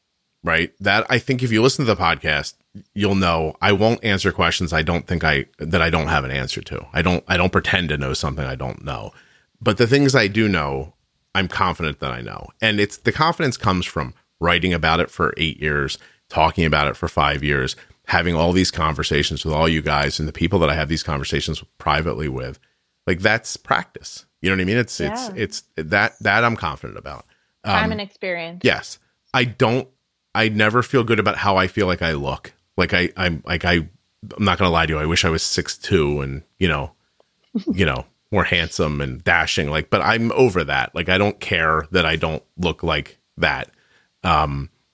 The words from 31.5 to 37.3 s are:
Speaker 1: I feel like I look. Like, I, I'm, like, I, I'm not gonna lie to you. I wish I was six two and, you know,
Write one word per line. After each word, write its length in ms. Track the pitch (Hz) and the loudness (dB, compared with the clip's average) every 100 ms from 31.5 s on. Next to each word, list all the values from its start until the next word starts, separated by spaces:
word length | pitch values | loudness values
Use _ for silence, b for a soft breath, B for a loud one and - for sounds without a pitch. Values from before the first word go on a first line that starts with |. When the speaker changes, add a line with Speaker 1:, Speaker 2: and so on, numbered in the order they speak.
| 95 | 2
Speaker 1:
I 100 | 92 | 2
feel 180 | - 92 | 2 0
like 160 | 87 | 0
I 120 | 82 | -2
look. 400 | 73 69 64 - _ _ - | -2 -4 -8 -10 _ _ -2
Like, 180 | 90 | 0
I, 160 | 90 90 - | 2 0 -2
I'm, 280 | 92 80 - | -4 -4 -4
like, 180 | 87 90 | -2 2
I, 80 | 87 | 2
I'm 140 | 80 - _ _ - - | 0 -10 _ _ -12 -2
not 140 | 101 87 | 0 2
gonna 140 | 92 | 4
lie 160 | 82 80 | 4 2
to 60 | |
you. 60 | 76 | 0
I 60 | 78 | 0
wish 180 | 85 | 0
I 60 | 87 | 2
was 140 | 80 | 0
six 340 | - - - - | -2 -4 -4 -8
two 440 | - 92 73 73 | 0 2 2 0
and, 200 | 67 69 - - | -4 -8 -10 -2
you 100 | 90 | 0
know, 240 | 73 - _ _ _ _ | 0 -4 _ _ _ _